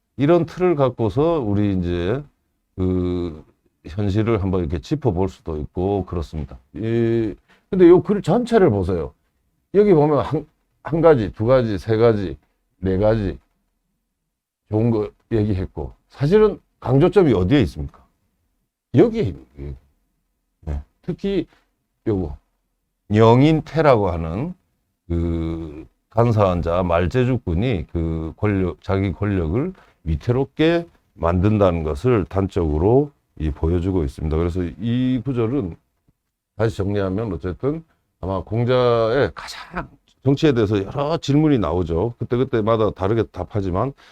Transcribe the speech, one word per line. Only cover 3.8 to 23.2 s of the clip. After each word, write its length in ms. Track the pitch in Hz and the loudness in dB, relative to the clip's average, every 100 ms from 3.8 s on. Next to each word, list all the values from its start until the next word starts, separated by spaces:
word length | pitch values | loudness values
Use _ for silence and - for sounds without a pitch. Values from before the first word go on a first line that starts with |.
| 87 | -12
현실을 560 | 80 101 101 107 110 | -6 -2 0 0 -2
한번 180 | 95 92 | -2 -2
이렇게 200 | 82 85 | -2 -6
짚어볼 480 | - 151 123 87 95 | -6 -4 -2 -2 -4
수도 280 | - - 76 | -6 -10 -10
있고 460 | 71 - 92 101 92 | -8 -6 -2 -2 -4
그렇습니다. 520 | 87 82 80 71 - _ | -8 -8 -10 -10 -14 _
이, 600 | - 110 117 117 117 110 - _ _ _ | -10 -4 -2 0 -2 -4 -8 _ _ _
근데 180 | 190 175 | 6 8
요 140 | 180 | 8
글 200 | - 208 | 6 -2
전체를 480 | - 214 240 226 180 | 0 0 2 2 4
보세요. 420 | 101 90 90 76 - _ _ _ _ _ | 2 0 -2 -6 -12 _ _ _ _ _
여기 180 | 185 208 | 2 4
보면 280 | 160 147 143 | 4 4 2
한, 260 | 95 151 147 _ _ _ - | -2 -6 -6 _ _ _ -6
한 140 | 165 | 2
가지, 320 | 160 143 95 | 4 4 2
두 140 | - 110 | -2 2
가지, 320 | 131 113 98 | 2 2 -4
세 180 | - 110 | -2 2
가지, 420 | 117 107 92 71 _ _ _ _ | 4 2 -2 -8 _ _ _ _
네 180 | 92 95 | -2 0
가지 420 | 107 113 98 67 _ _ _ _ _ _ _ _ _ _ _ _ _ | 2 2 -2 -6 _ _ _ _ _ _ _ _ _ _ _ _ _
좋은 220 | 107 117 | 0 0
거 200 | 113 101 - _ | 0 -4 -10 _
얘기했고, 600 | 113 104 92 90 - 67 - _ | -2 0 -2 -4 -8 -12 -14 _
사실은 520 | - 143 208 214 180 _ _ | -6 2 4 4 0 _ _
강조점이 540 | - 135 180 202 165 | 0 2 4 4 4
어디에 260 | 101 92 143 | 4 2 2
있습니까? 420 | 87 78 71 - _ _ _ _ _ _ _ _ _ | 2 -4 -12 -14 _ _ _ _ _ _ _ _ _
여기에 280 | 120 226 226 | 4 4 2
있는 240 | 123 76 - - | -4 -6 -16 -16
거예요. 180 | 69 67 _ _ _ _ _ _ _ _ | -14 -14 _ _ _ _ _ _ _ _
네. 220 | 80 73 - _ | -8 -8 -10 _
특히 440 | - 175 196 196 - _ _ _ _ _ - | -10 -6 -4 -4 -4 _ _ _ _ _ -4
요거 300 | 101 82 71 _ _ _ _ _ _ - | -4 -4 -10 _ _ _ _ _ _ 0
영인태라고 1000 | 104 | 4